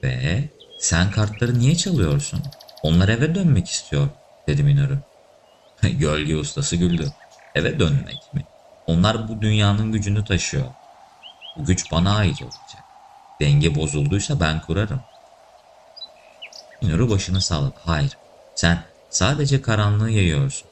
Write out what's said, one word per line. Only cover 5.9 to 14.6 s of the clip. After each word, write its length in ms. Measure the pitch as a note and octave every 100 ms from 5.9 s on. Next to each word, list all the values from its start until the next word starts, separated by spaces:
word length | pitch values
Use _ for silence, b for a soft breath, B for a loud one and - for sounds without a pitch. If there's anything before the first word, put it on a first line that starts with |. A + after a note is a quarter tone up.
| - D2+ D2+ D2+ D#2
ustası 400 | D2 - C#2+ E2+
güldü. 360 | F2 E2+ D2 - - - -
"Eve 240 | D2 D#2+ C#2+
dönmek 560 | E2 C#2+ - - -
mi? 100 | - - _ - - -
Onlar 420 | E2 G2+ A2 A2
bu 140 | A2+
dünyanın 500 | G#2+ G#2+ G#2 G2+ A2
gücünü 320 | A2 G2+ G#2
taşıyor. 460 | G#2 F2+ - D2 C2 - - - - _ - - - -
Bu 80 |
güç 280 | - F#2 -
bana 240 | E2 F#2 G#2
ait 260 | G2 C#2+
olacak. 420 | C2 - - - - - - - - -
Denge 340 | D2 C#2+ D#2+
bozulduysa 680 | D2 D#2 D2 C#2+ G2 - D3
ben 200 | E2 D#2